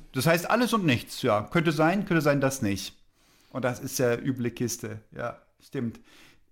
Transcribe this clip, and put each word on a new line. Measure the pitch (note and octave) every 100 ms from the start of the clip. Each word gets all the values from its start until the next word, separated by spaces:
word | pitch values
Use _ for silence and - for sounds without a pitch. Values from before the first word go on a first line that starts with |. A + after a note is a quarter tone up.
| -
das | C3 C3+
heißt | E3+ -
alles | A3 B3
und | A#3 E3+
nichts, | A#2 - -
ja. | B2 G#2
Könnte | G#2+ E3+ E3
sein, | D3+ D#3+ G3 -
könnte | E3
sein, | D3 C#3+
das | C3+ C3+
nicht. | G#2 F#2+ - - _ _ _ _ _
Und | C3
das | B2 B2
ist | C#3 -
ja | B2 A#2+
üble | C#3 A#2+ A#2+
Kiste, | - A#2+ - A2 A2 - -
ja, | A#2+ - _ _ -
stimmt. | C#3 A#2 - - - - _ _